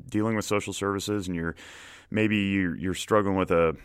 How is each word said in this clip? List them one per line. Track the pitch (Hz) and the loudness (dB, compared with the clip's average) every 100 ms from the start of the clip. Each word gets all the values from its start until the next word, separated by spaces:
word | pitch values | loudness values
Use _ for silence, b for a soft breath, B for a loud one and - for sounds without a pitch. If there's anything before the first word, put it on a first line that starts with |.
| - | -4
dealing | 104 110 110 | -2 0 0
with | - | 0
social | 104 101 | -2 -2
services | - 98 98 104 104 90 | -4 -2 -2 -2 -2 -2
and | 87 | -2
you're, | 85 - B B B B B | -2 -6 B B B B B
maybe | 104 110 104 | 0 2 2
you're, | 98 98 87 - | 2 2 0 -2
you're | 92 87 | -4 -4
struggling | - 110 98 95 | 2 2 4 2
with | 90 | 4
a, | 85 82 71 | 4 4 0